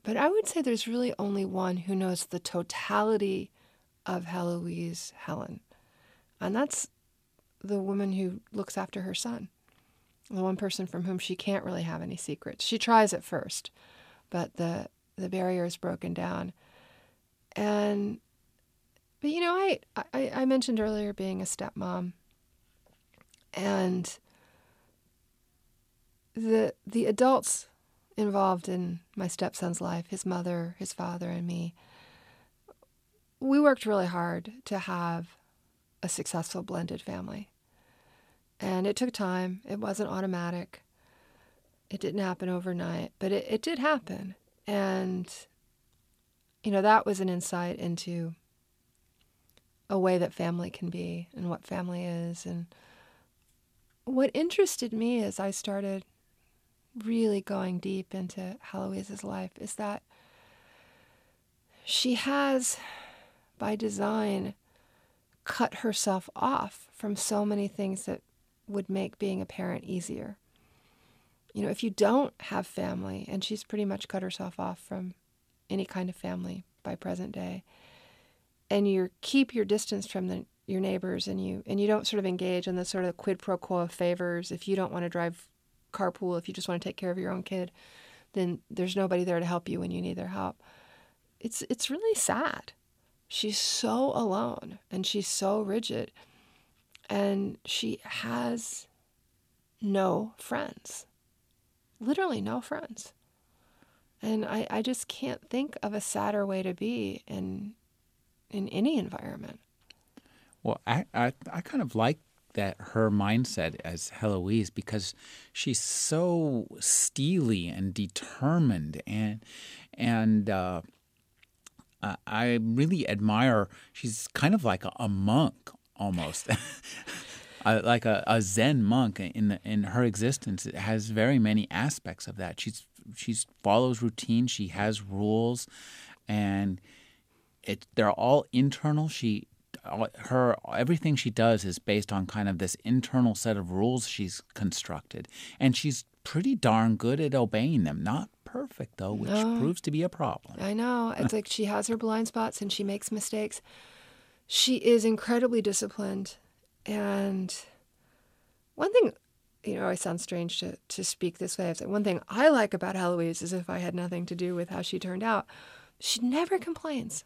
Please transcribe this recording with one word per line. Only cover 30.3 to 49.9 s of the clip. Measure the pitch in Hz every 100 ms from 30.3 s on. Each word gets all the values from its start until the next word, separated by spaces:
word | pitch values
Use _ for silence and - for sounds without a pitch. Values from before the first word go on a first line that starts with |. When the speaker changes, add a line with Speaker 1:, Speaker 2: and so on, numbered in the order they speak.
| 180 180 175 170 175
Speaker 1:
his | 185
father, | - 175 175 175
and | 175 175
me, | 175 170 - - - - - - _ _ _ - - _ _ _ _ _ _
we | 269 277
worked | 294 262 220
really | 208 180
hard | 175 170 170 175 240 -
to | 196
have | 185 180 170 170 170 - _ _ _ _ _ _
a | 170
successful | - - 170 165 185
blended | 180 180 170 175
family. | - 180 190 208 208 _ _ _ _ _ _ _ _ _ _ _
And | 202 185 196
it | 214
took | 254
time. | 233 190 180 185 185 -
It | 202
wasn't | 214 202 208
automatic. | 190 190 180 175 175 - - _ _ _ _ _ _ _ _ _ _ _
It | 196
didn't | - 202
happen | 190 185 185
overnight, | 180 185 175 175 170 - _
but | 190
it, | 196 -
it | 220
did | 320 320
happen. | 285 294 - 185 196 190 _ _ -
And, | 202 196 190 185 185 180 - - _ _ _ _ _ _ _ _ _ _ _
you | 214
know, | 196
that | 202 220
was | - 190
an | 190
insight | 180 175 175 175 -
into | 175 170 - 175 165 165 _ _ _ _ _ _ _ _ _ _ _ _ _ _ -